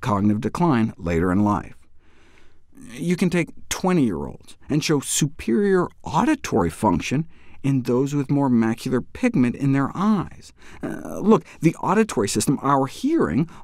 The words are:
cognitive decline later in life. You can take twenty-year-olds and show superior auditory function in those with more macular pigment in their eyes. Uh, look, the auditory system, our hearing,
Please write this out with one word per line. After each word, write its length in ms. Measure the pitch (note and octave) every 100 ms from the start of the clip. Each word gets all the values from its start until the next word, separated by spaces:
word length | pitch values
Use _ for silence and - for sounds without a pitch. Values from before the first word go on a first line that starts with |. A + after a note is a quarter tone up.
cognitive 400 | - G2+ G#2 G#2
decline 540 | A2+ - E3+ B2 A2 -
later 360 | E2+ E2+ F2+
in 120 | F#2
life. 300 | G#2 G2+ - - - - - - - - - - - - -
You 240 | B2 E3 F3+
can 140 | F#3
take 200 | F3 D#3 - -
twenty-year-olds 880 | - F#3 F3+ B2 D#2+ C2+ - - - -
and 120 | C#3+
show 180 | - D3
superior 880 | - - D3 - - A3+ G3+ F#3+ E3+ -
auditory 680 | - D3 B3 D4+ - A#2 E2+
function 560 | - A2 E2+ - C#3+ D#3+ - - -
in 200 | C#3 C3+
those 320 | B2 A#2+ C#3
with 160 | D3 C3+
more 180 | C#3+ C#3
macular 560 | A#2+ A2+ A#2 C3+ C3 A#2
pigment 440 | - B3+ A#3+ B2 A#2
in 160 | C#3
their 180 | C3+ C#3
eyes. 600 | - G3+ G#3 - - - - - -
Uh, 360 | F3 - - E2
look, 260 | G3+ G#3 - -
the 140 | D#3+ -
auditory 520 | - G3+ A3 - G2+
system, 300 | A2 - C3+
our 240 | C3+ C#3 C3+
hearing, 640 | - C4 E4 - - D#3+ -